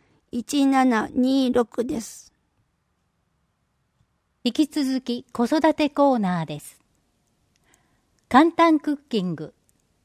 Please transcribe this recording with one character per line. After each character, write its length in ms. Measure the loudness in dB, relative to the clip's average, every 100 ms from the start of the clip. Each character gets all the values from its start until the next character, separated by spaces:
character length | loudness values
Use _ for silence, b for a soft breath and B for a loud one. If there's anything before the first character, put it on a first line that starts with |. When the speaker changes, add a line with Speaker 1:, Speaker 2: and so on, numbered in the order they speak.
| _ _ _
Speaker 1:
一 320 | -12 -4 0
七 440 | 2 4 2 0 -2
二 380 | -2 0 2 0
六 320 | 0 -2 -4
で 160 | -6 -8
す。 320 | -10 -16 -20 _ _ _ _ _ _ _ _ _ _ _ _ _ _ _ _ _ _ _ _ _
Speaker 2:
引 80 | -4
き 140 | -2 -2
続 320 | -2 -4 -4
き 240 | -6 -10 -8
子 140 | -4 -2
育 280 | 2 2
て 160 | 2 -2
コ 240 | 2 2
ー 40 | 2
ナ 260 | -2 -4
ー 20 | -6
で 140 | -10
す。 180 | -16 -20 _ _ _ _ _ _ _ _ _ _ _ _ _ _ 2
簡 240 | 4 4
単 260 | 4 2 2
ク 140 | -2
ッ 40 | -8 -6
キ 140 | -6
ン 120 | -4
グ、 180 | -6 -12 -18 _ _ _ _